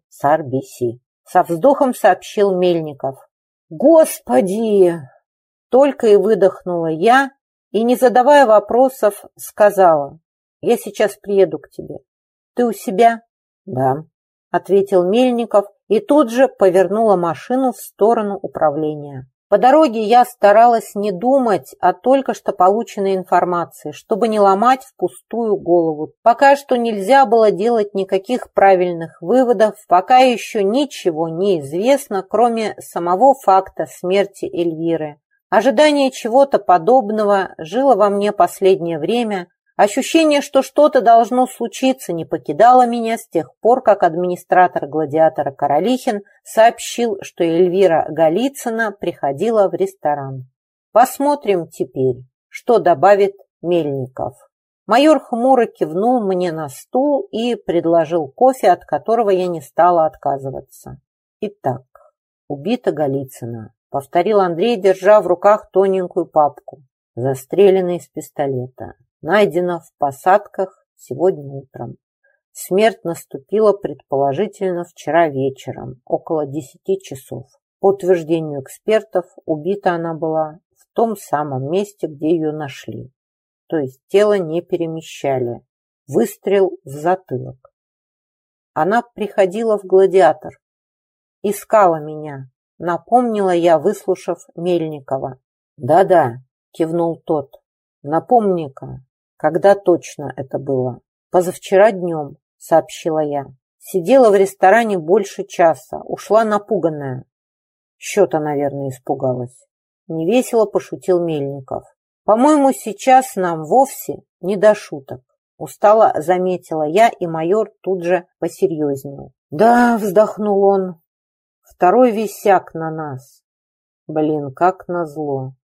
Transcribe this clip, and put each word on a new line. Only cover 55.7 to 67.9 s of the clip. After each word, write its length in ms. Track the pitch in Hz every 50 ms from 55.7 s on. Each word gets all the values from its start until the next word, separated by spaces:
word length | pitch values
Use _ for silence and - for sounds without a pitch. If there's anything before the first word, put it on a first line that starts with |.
| - _ - 156 156 175 202 240 254 247 214
мне 280 | 190 190 180 180 180 160
на 160 | 160 156 139
стул 580 | 131 - - _ - 254 269 294 285 269 403 -
и 260 | - 214 226 247 240
предложил 720 | 214 - - 175 170 160 165 165 170 160 147 165 175 156 135
кофе, 400 | - - - 262 262 - - 208
от 160 | 180 - -
которого 460 | - - 147 - - 220 233 240 202
я 160 | 196 180 185 180
не 120 | 175 160
стала 460 | 131 - _ - 160 175 180 170 160
отказываться. 960 | 156 156 _ - 143 139 139 135 135 135 143 135 _ _ - - - 131 - _ _ _ _ _ _ _ _
«Итак, 420 | - 208 - _ - 139 123 123 - _ _ _ _ _ _ _ _ _ _ _ _ -
убита 460 | 143 143 139 185 240 247 - 208 165
Голицына», 800 | 151 151 139 135 139 139 135 - - - 117 120 113 110 - _ _ _ _
повторил 480 | - 139 135 - - - 180 214 220 202
Андрей, 380 | 190 180 170 156 190 233 240 202
держа 440 | 185 196 185 185 185 196 214 214
в 60 | 185 175
руках 420 | 180 175 - 202 208 208 - _
тоненькую 540 | _ 185 196 196 190 190 185 170 - 190 165
папку. 560 | 160 _ 156 151 143 135 - _ - - - 147 _ _ _ _ _ _
Застрелена 840 | - 120 135 135 131 - - - 165 202 196 185 190 180 175